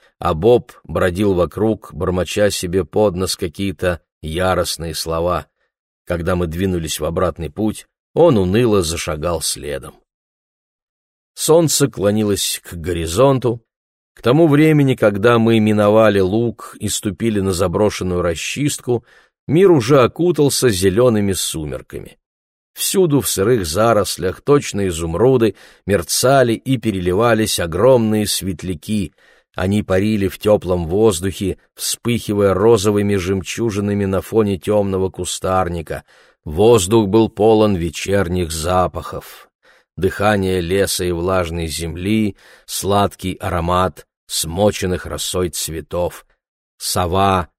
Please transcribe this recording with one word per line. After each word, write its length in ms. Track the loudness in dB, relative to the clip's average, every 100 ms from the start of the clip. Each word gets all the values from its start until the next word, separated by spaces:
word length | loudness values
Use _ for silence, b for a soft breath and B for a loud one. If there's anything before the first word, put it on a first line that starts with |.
| _ _
а 160 | -4
Боб 380 | 0 4 4 2 -16
бродил 520 | -8 -2 -2 0 0 0
вокруг, 580 | -2 -2 -2 -2 -8
бормоча 560 | -8 -4 -2 -2 0 0
себе 360 | 0 -2 -2 -2
под 300 | 0 0 0
нос 200 | -4 -4
какие-то 680 | -8 -6 -6 -4 -4 -4 -10 _
яростные 720 | -8 -4 0 0 -2 -6 -8 -8
слова. 520 | -6 -2 -2 -2 -6 _ _ _ _ _ _
Когда 300 | -6 -2 -2
мы 120 | -2
двинулись 520 | -2 -2 -2 -6 -6
в 60 | -4
обратный 460 | -2 -4 -4 -10
путь, 340 | -4 -4 -6 -14 _ _ 2
он 240 | 4 4
уныло 420 | 2 2 4 2
зашагал 600 | 0 -4 -6 -6 -4 -4
следом. 540 | -6 -8 -8 -10 -12 -20 _ _ _ _ _ _ _ _ _ _ _ _ _ -8
Солнце 520 | 2 4 4 2 -2
клонилось 720 | 0 0 2 0 0 -2 -8
к 100 | -10
горизонту. 880 | -10 -6 -4 -4 2 2 2 -2 -6 -10 _ _ _ _ _
К 80 |
тому 240 | 0 4 6
времени, 480 | 6 4 4 2 2
когда 420 | 2 2 2 4
мы 220 | 4 4
миновали 600 | 4 4 4 6 4 4
луг 560 | 2 0 -2 -6 -16 -10
и 100 | -6
ступили 520 | -4 -6 -4 -2 0
на 120 | -2
заброшенную 720 | 0 -2 2 0 0 -4 -2
расчистку, 840 | -2 -4 -6 -4 -4 -4 -4 -4 b b b _ 0
мир 220 | 4 6
уже 320 | 6 4 4
окутался 680 | 4 2 0 2 2 2 0
зелёными 640 | 2 2 4 4 4 0
сумерками. 840 | -2 -6 -6 -8 -10 -12 -16 -16 -20 _ _ _ _ _
Всюду 480 | -8 -2 2 2 2
в 80 | 0
сырых 360 | -2 0 0 0
зарослях, 760 | 0 2 2 0 -4 -6 -6
точно 460 | 0 0 0 -4 -4
изумруды, 680 | -2 -4 2 2 4 2 B B B -2
мерцали 680 | -2 -2 -2 2 4 2
и 240 | 0 -2 -2
переливались 800 | -2 -2 0 2 2 2 0 -2
огромные 680 | -4 2 4 4 4 0 -2
светляки. 880 | -4 -6 -8 -8 -10 -6 -4 -4 b b b b -6
Они 280 | -2 0
парили 440 | 0 0 0 0 -2
в 100 | -2
тёплом 500 | 2 2 2 -2 -2
воздухе, 720 | 2 2 2 -4 -4 -6 -6 _ -10
вспыхивая 800 | -8 -6 -4 -4 -2 0 2
розовыми 600 | 4 4 4 4 2 0 0
жемчужинами 880 | -2 -4 -4 -4 -4 -2 -2 -2 -2
на 160 | -2
фоне 360 | 0 0 0 -2
тёмного 520 | 0 0 0 -2 -4
кустарника. 960 | -4 -8 -6 -2 0 -2 -6 -8 -12 b b b b
Воздух 640 | -10 2 4 4 4 2 2
был 220 | 2 2
полон 460 | 2 4 4 4 0
вечерних 760 | -4 -6 -2 -2 0 -2 -4
запахов. 1000 | -4 -2 0 0 -4 -12 -14 -16 -20 -20 _ b b b -4
Дыхание 640 | -4 0 0 0 0 -2
леса 420 | -2 0 0 -2
и 80 | -4
влажной 560 | -4 -2 -2 -2 -4 -6
земли, 680 | -6 -8 -6 -2 0 -2 -4 b b -12
сладкий 720 | -8 -2 0 0 -4 -8 -6
аромат 680 | -6 -4 -2 0 0 -4 -20 _ _
смоченных 800 | -8 -6 0 0 0 -4 -4 -6
росой 440 | -8 -6 -4 -4
цветов. 760 | -4 -8 -10 -8 -4 -4 -6 _ _ _ _ _ _
Сова 720 | -6 -2 0 2 2 0 -2